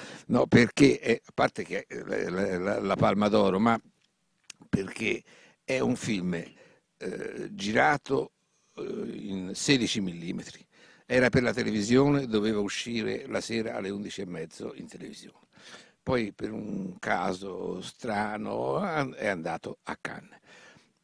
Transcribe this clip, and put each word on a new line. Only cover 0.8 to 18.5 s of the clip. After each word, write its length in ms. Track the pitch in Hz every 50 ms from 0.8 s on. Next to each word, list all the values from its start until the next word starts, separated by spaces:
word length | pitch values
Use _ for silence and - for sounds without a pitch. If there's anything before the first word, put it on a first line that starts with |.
| 143 131 120 -
è, 220 | - 120 117 - -
a 80 | - -
parte 300 | - 123 135 - - 98
che 220 | - 90 98 -
è 140 | - - - 107
la, 260 | 95 101 104 90 90
la, 280 | 90 92 101 95 95
la, 220 | 87 92 101 110 110
la 140 | 104 98 98
Palma 320 | - 107 107 101 101 104 104
d'Oro, 320 | 104 107 104 - 90 95
ma 180 | 113 117 117 113 - _ _ _ _ _ _ _ _ _ _ _ _ - - - -
perché 560 | - - 98 95 92 - - 90 - 107 117 - _ - - - - _ _ _
è 160 | - 131 131
un 160 | 127 120 127
film, 380 | - - 123 107 92 90 90 85
eh, 1160 | 82 87 - - - - _ _ _ _ _ _ - - - - - - - - - - 101
girato, 840 | 104 98 98 104 110 127 139 151 147 139 - - 135 131 - - _ _ _ _ _ _ _ _ _
eh, 40 | -
in 720 | - - - - - - - - 110 101 98 95 92 92 101
sedici 480 | - - 151 139 127 113 - - 110
millimetri. 640 | 98 90 85 85 82 87 95 92 - - - - - _ _ _ - - - _ _
Era 240 | - 123 127 127 120
per 120 | - 131
la 120 | 123 117 107
televisione, 720 | 123 110 110 107 107 101 110 120 131 143 147 143 139 135
doveva 320 | 117 110 107 101 113 110 104
uscire 680 | 101 95 - - - 117 117 113 107 107 110 - 135
la 120 | 123 107 104
sera 360 | - - 113 113 110 117 120
alle 140 | 113 101 95
undici 300 | 101 101 104 92 - -
e 40 | 101
mezzo 480 | 90 87 82 80 80 - - - - -
in 120 | - -
televisione. 600 | - - - - - - - - - - _ _ _ _ - - - - - - - _ _ -
Poi 300 | 127 131 123 110 101 -
per 180 | - - 110
un 480 | 110 110 110 104 101 98 95 92 90 -
caso 840 | - 107 104 90 90 95 90 90 98 98 90 92 90 90 90 90
strano 960 | 90 - - - - 117 104 101 107 104 107 107 107 104